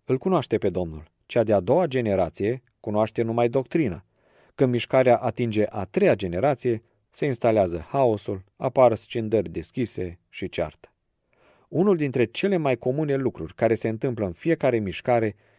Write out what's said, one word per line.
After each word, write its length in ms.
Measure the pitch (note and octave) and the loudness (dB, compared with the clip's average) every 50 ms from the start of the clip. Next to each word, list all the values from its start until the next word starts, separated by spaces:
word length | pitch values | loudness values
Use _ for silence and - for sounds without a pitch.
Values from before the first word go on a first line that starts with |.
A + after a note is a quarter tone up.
| _ | _
îl 140 | - B2+ B2+ | -2 -2 0
cunoaște 400 | - F#3+ F#3+ D#3 B2 - A#2 G#2 | 0 0 0 0 0 0 -2 0
pe 120 | - G2 | 0 -2
Domnul. 400 | E2+ F#2 F2+ E2 D#2 D#2 D2+ _ _ _ _ | -2 -2 -6 -6 -8 -12 -16 _ _ _ _
Cea 160 | - - A#2+ | -2 0 0
de-a 180 | A2 G#2+ G#2 G2 | 2 4 2 2
doua 260 | F2 G2 C3+ F3 F#3 | 2 2 2 2 2
generație 760 | D3 B2+ C3 A#2 G#2+ G2 F#2 F2+ D#2+ - - G2 G#2+ B2+ C3 _ _ _ _ | 0 -2 -2 0 0 0 0 0 -2 -2 -4 -4 -4 -4 -6 _ _ _ _
cunoaște 420 | - A2 G#2 G#2+ A2 A2+ - - | -8 -4 0 0 0 0 -2 -4
numai 260 | A2+ A2+ A#2 A#2 A#2+ A#2+ | -4 -2 0 0 0 0
doctrina. 560 | B2 C3+ B2+ - - E3+ D3+ G#2+ E2 - - _ _ _ _ _ _ _ _ _ _ | 0 -2 -4 -2 -2 0 0 0 -4 -8 -12 _ _ _ _ _ _ _ _ _ _
Când 160 | - C#3 B2+ | 0 2 2
mișcarea 460 | B2 A#2 - - - C3 B2+ B2 A#2+ | 2 0 -2 2 2 4 6 6 4
atinge 500 | - A2+ A#2+ G#2+ - B2 A2+ G#2 G#2+ G#2 - | 4 2 -4 -2 -2 -4 -2 0 0 0 0
a 160 | - G#2+ F#2+ | -2 -8 -8
treia 300 | - - F#3 G3+ E3+ A#2+ | -4 -2 2 2 2 2
generație, 680 | F#2+ G2 F2+ E2+ F2+ A#2 C#3+ - - - B2+ A2+ A2 _ _ _ _ _ _ | 0 -2 -4 -2 0 0 0 0 0 -2 -2 -2 -4 _ _ _ _ _ _
se 160 | _ - - | _ -6 -4
instalează 520 | D3 B2 - - A#2+ A2 G#2+ F#2+ F2 F2 E2 | -4 -2 0 2 2 4 4 2 2 0 -6
haosul, 640 | D#2+ - - C#3 C3+ A#2+ A2 G#2 - - G2+ F#2+ - _ _ | -8 -4 0 2 2 2 2 0 -4 -8 -8 -8 -10 _ _
apar 380 | - C3 C3 - C3+ B2+ A#2+ A2+ | -6 -6 -2 4 6 6 6 4
scindări 540 | - - - - A#2+ A2 G#2+ A2 G#2+ F2+ E2 | 2 -6 -8 -6 -6 -2 0 0 0 0 0
deschise 720 | E2 E2+ D#2+ - - C3+ A#2+ G2+ - A2 F#2 F2 E2+ _ _ _ | -6 -10 -10 -8 -6 -6 -6 -6 -6 -8 -8 -8 -10 _ _ _
și 200 | - - G2+ F2 | -12 -10 -10 -8
ceartă. 440 | - - E2 D#2 - _ - - _ _ _ _ _ _ _ _ _ _ _ _ _ _ _ - | -4 -6 -6 -6 -8 _ -20 -20 _ _ _ _ _ _ _ _ _ _ _ _ _ _ _ -6
Unul 280 | - C#3 F#3+ G#3 F#3+ | -2 0 2 2 2
dintre 280 | D#3+ D3 C3+ A#2+ C3 A#2 | 2 0 0 2 2 0
cele 320 | - - - - G3+ G3 | 0 0 -2 -2 0 0
mai 200 | E3+ D3+ C3+ B2+ | 2 2 0 0
comune 400 | A#2 - C3 C3 D3+ D#3+ C#3+ C3+ | 0 -2 -4 -2 -2 -2 -2 0
lucruri 380 | C3+ C3 A#2 - - D#2+ D2+ - | 0 0 -2 -4 -4 -12 -10 -4
care 200 | - A#2 A2+ A2+ | 0 2 2 2
se 140 | - - A2+ | 2 -2 -4
întâmplă 380 | A2 A2 - C3+ A#2+ A2 G#2 | -4 -2 -4 -4 -2 -2 -4
în 60 | F#2 | -4
fiecare 460 | E2+ - - E3 D#3+ - - C3 A#2+ A2+ | -6 -4 -2 -2 -2 0 0 0 0 0
mișcare 560 | G#2 F#2+ E2+ - - - A#2+ A#2 A2+ G#2+ G2 _ _ _ _ | -2 -2 -6 -6 -2 0 2 2 2 -2 -4 _ _ _ _